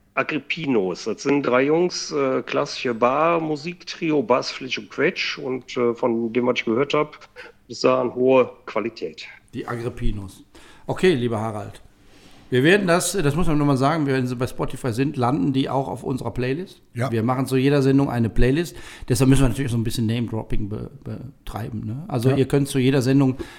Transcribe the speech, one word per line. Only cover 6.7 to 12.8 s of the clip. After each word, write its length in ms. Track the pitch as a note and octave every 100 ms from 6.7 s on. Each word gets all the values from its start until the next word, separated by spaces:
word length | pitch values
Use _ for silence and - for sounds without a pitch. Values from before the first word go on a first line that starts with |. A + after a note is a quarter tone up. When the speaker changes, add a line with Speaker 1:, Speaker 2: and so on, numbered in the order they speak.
| A2+ C#3+
Speaker 1:
hab, 240 | D3+ D3+ - - - - _ -
ist 160 | A#2
da 180 | C3 B2+
eine 140 | B2 B2
hohe 340 | B2+ C3 A#2+ - -
Qualität. 600 | A2 A2+ - - - - - _
Speaker 2:
Die 140 | A#2+ -
Agrippinos. 760 | A#2+ A#2+ A#2+ A#2+ G2+ G2 - - - - - -
Okay, 260 | A#2+ F#3
lieber 260 | C#3 A#2+ A2
Harald. 420 | A2+ G#2+ G#2 - - _ - - - - -
Wir 100 | B2+
werden 220 | D3 G3+